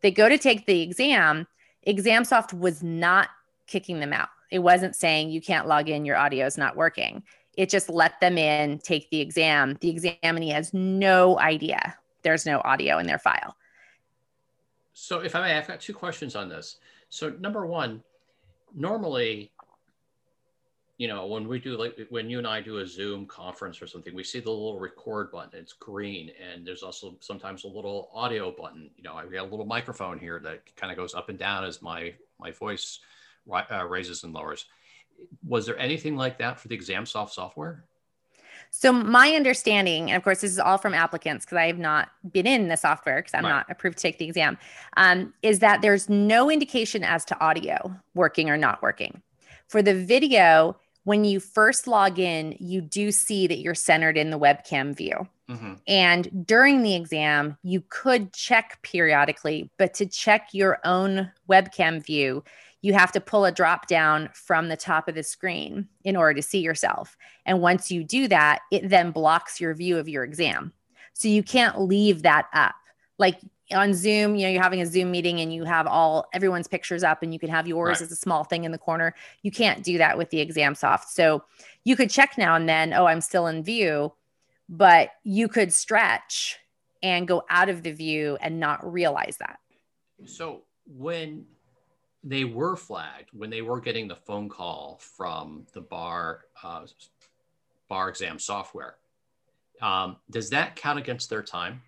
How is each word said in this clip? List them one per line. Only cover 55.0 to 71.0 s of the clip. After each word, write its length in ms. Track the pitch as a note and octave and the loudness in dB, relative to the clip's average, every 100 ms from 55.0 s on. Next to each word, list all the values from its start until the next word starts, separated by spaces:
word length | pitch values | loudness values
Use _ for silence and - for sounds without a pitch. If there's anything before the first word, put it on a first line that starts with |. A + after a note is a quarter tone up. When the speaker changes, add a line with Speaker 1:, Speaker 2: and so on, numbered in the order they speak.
| - - F#3+ _ - | -6 -8 -10 _ -16
Speaker 2:
Mm-hmm. 260 | A#2+ A2 F#2 - | -12 -12 -14 0
Speaker 1:
And 600 | G3 F3+ F3 F3 F#3+ E3+ | 4 4 4 0 -6 2
during 360 | A3 C4+ C#4 | 6 6 6
the 120 | A3+ | 2
exam, 640 | F#3 E3 D#3 D3+ D3 D3+ D3 | 0 -2 -2 0 0 0 -6
you 200 | F3+ F#3 - | -4 -4 -4
could 440 | - C4 B3 G3 | -6 2 2 0
check 480 | - - A#3 A3 - | -8 2 2 2 -12
periodically, 880 | - F3 E3 D3 C#3+ D3+ D#3 D3+ C#3+ _ | -8 0 4 4 4 0 -4 -4 -6 _
but 160 | F#3 | 0
to 120 | - G3 | 2 -4
check 420 | - - G#3+ - | -2 2 2 2
your 280 | F#3+ F#3+ - | 0 2 2
own 460 | E3 F3+ F#3+ F#3+ F#3 _ _ | 2 2 2 -2 -4 _ _
webcam 560 | F#3+ F#3 - E3 D#3+ | 6 6 0 0 0
view, 380 | D3+ D3+ C3+ C3 - - - _ | -4 -2 0 -2 -8 -20 -20 _
you 100 | G3 | 2
have 180 | G3 F3+ | 4 4
to 100 | - | 2
pull 240 | - G#3+ | 0 2
a 60 | G3 | 2
drop 360 | F3 E3 E3+ - | 4 2 2 0
down 400 | E3 D#3 D#3 D#3 | 2 4 2 0
from 360 | - - E3 E3 | -12 -2 0 0
the 80 | D#3+ | -6
top 320 | - D#3+ D#3+ | -2 -2 -2
of 60 | |
the 80 | D#3+ | -8
screen 640 | D3+ - F#3+ E3+ D2+ - G3 _ | -8 -8 -6 -6 -8 -8 -10 _
in 100 | F#3+ F#3+ | -2 4
order 180 | D#3+ | 4
to 80 | D3+ | 4
see 180 | D3+ G3 | -2 -2
yourself. 560 | E3 D#3+ - - - _ - _ | -2 -2 -2 -2 -6 _ -20 _
And 160 | - F#3 | 0 2
once 300 | F3 F3+ - | 4 2 0
you 140 | F3 | -6
do 240 | D#3+ B3 C4 | -2 -2 4
that, 340 | F3+ D3+ D3 - | 6 6 4 0
it 180 | G3+ G3 | -2 4
then 220 | F#3 F3 | 4 4
blocks 500 | E3 D#3 D#3+ - - | 2 4 4 0 -6
your 140 | E3+ | -6
view 240 | D#3 F3 E3+ | -4 -2 -2
of 100 | D3+ | -2
your 140 | D3 | -6
exam. 500 | B2 D3+ D#3+ E2 - - _ _ | -6 -2 -2 -2 -8 -16 _ _